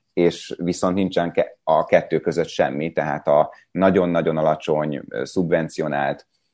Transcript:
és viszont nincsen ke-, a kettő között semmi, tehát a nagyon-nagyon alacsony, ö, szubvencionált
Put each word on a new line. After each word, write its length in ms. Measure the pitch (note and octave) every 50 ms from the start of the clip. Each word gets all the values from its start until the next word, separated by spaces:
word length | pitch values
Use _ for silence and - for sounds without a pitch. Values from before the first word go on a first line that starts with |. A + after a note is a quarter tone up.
| _ _ _
és 420 | F#2 E2+ E2+ E2 - - - - - F2
viszont 320 | F2 F2 - - F#2 F2+
nincsen 380 | G2 F#2+ F2 - F2+ E2+ E2+ -
ke-, 260 | - - - - _ _
a 220 | - D#2+ D#2 D#2+
kettő 360 | - - E2+ - - E2 D#2
között 280 | - E2+ D#2 E2+ D#2+ -
semmi, 440 | - - F2 C2+ C2+ C#2+ D#2 E2 -
tehát 360 | D#2 D2+ D2+ C#2+ C#2+ - D#2
a 220 | D2 D2 D2+ - - - _ _
nagyon-nagyon 680 | _ F2 F#2 F#2+ F#2 G2 F2 F2 E2+ E2+ D#2+ E2 D#2
alacsony, 640 | D#2 D#2 D#2+ D#2 - - - D#2 D2+ D2+ D2+ D2 C2+ - -
ö, 160 | G1+ A1+ C2+
szubvencionált 1000 | - - F#2+ F2+ D#2+ E2+ E2 D#2+ D#2 - - D#2 D2+ D2 C#2+ C#2 C#2+ C#2+ - - _ _ _ _ _